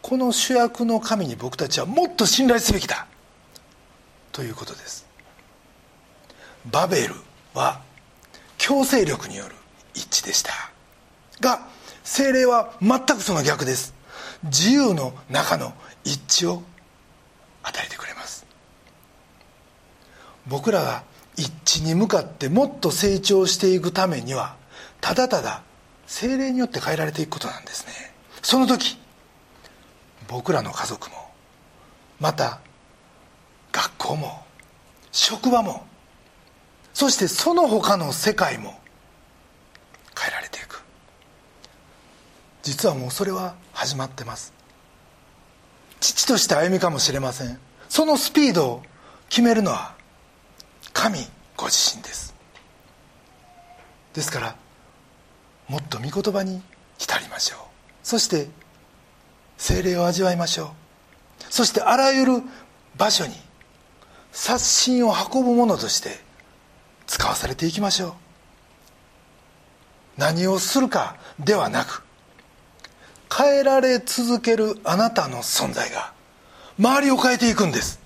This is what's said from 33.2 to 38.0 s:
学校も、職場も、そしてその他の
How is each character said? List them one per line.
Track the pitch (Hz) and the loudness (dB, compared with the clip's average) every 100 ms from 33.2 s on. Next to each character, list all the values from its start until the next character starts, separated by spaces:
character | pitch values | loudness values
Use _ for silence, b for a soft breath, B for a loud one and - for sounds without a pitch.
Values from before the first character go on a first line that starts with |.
| - _ _ _ _ | -20 _ _ _ _
学 | - - - | -6 -4 -6
校 | - 151 | -6 -4
も、 | 139 - - - - _ - _ - | -6 -12 -20 -20 -20 _ -20 _ -6
職 | - - 220 254 | 0 0 0 2
場 | 247 | 2
も、 | 202 - - - _ _ _ _ _ _ _ _ - | 2 -8 -16 -20 _ _ _ _ _ _ _ _ -14
そ | - 277 | 0 0
し | - | 2
て | 185 | 0
そ | - 330 | 0 2
の | 339 302 | 4 4
他 | 214 - | 2 2
の | 202 | 0